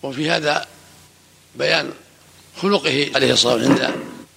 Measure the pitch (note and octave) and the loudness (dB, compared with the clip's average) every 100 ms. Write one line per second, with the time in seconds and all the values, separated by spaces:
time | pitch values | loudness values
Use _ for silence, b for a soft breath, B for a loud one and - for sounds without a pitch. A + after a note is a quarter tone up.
0 | C#3 C3 D#3 E3 D3+ D3 - - - - | -8 -6 -2 0 0 -2 -4 -18 -20 -20
1 | - - _ _ _ - D3+ E3 C#3 - | -20 -20 _ _ _ -6 -2 0 -2 -10
2 | - - - - - - F#3+ G3+ D#3+ C#3 | -20 -20 -20 -20 -20 -4 0 2 2 0
3 | C#3+ C3 B2+ B2 A#2 A#2+ B2+ C#3 C3 - | 0 2 2 4 2 2 4 2 2 -4
4 | - - - | -8 -14 -20